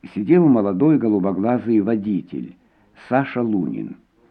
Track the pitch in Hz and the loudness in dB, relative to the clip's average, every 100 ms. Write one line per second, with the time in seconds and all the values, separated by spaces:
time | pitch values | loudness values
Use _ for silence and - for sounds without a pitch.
0 | - 104 101 180 160 120 101 95 147 147 | -12 -4 2 4 4 4 2 2 2 2
1 | 113 104 98 90 107 123 107 110 98 110 | 2 0 0 -2 -2 -2 0 0 2 -2
2 | 101 92 - 67 58 - _ _ _ _ | -2 -4 -6 -12 -12 -16 _ _ _ _
3 | - 127 135 123 117 104 71 53 53 - | -4 -2 -2 -4 -2 -2 -2 -6 -10 -14
4 | _ _ _ | _ _ _